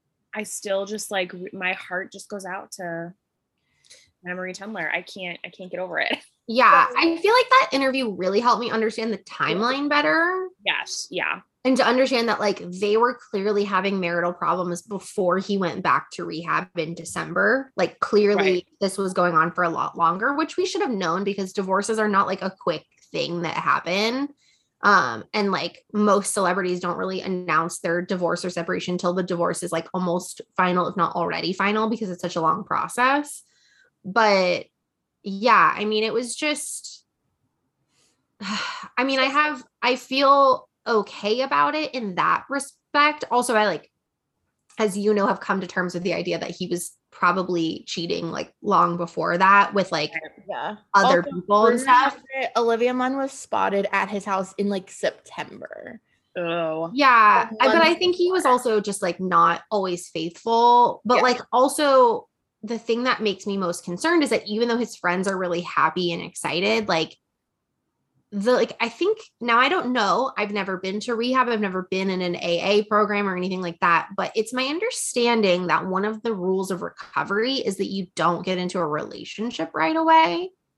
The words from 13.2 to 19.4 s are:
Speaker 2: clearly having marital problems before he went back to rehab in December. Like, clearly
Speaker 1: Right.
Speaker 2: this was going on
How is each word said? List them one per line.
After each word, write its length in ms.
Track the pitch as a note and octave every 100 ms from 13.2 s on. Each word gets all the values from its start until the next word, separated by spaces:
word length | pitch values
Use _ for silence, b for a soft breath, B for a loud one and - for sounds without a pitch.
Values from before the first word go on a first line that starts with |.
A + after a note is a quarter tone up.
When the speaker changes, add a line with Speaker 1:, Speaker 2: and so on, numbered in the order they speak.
| -
Speaker 2:
clearly 320 | G3 G3+ G#3
having 340 | G3+ F#3+ G3 F#3+
marital 340 | E3+ E3+ F3
problems 500 | F3 E3 F3+ F3 F3
before 560 | - F#3+ - - F3+ F#3
he 200 | F#3+ G3
went 240 | F3 D#3
back 260 | E3+ C#3 -
to 120 | -
rehab 440 | E3+ E3 E3 D#3 F#3 E3+
in 160 | D#3+
December. 800 | E3+ E3 E3+ D#3 F3+ G3+ C4+ C4+
Like, 240 | - F3 -
clearly 540 | - G#3 G3+ G3+ F#3+
Speaker 1:
Right. 140 | F3+ - _
Speaker 2:
this 160 | G3 G3
was 160 | F#3
going 220 | F#3 F3
on 160 | D#3+